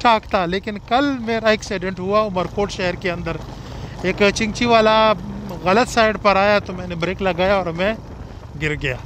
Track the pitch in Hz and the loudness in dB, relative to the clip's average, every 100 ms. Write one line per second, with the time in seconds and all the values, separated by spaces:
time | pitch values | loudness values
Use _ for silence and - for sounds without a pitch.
0 | 240 220 - 202 170 202 220 208 - 240 | 4 2 2 -2 0 -2 -6 -10 -2 0
1 | 285 262 226 226 220 214 - 196 180 185 | 2 -2 -2 0 2 2 0 -6 -4 -4
2 | 185 208 214 185 170 - 202 - 180 175 | 0 0 0 -2 -2 -2 -2 -2 -4 -2
3 | 185 175 165 156 - - - - - - | -4 -4 -6 -8 -10 -14 -12 -12 -12 -4
4 | 180 185 202 196 220 - 240 226 220 220 | -4 2 2 2 -2 -2 4 6 6 6
5 | 220 202 - - - 170 165 202 247 240 | 4 2 -4 -10 -10 -4 2 4 4 2
6 | 220 208 208 190 202 202 196 185 180 170 | 2 2 2 4 4 2 0 -6 -8 -4
7 | 175 185 190 170 185 196 170 165 196 220 | -4 0 0 2 2 2 0 -2 -2 -4
8 | - - - - - 143 151 147 139 120 | -10 -16 -16 -16 -16 -6 -4 -2 -4 -6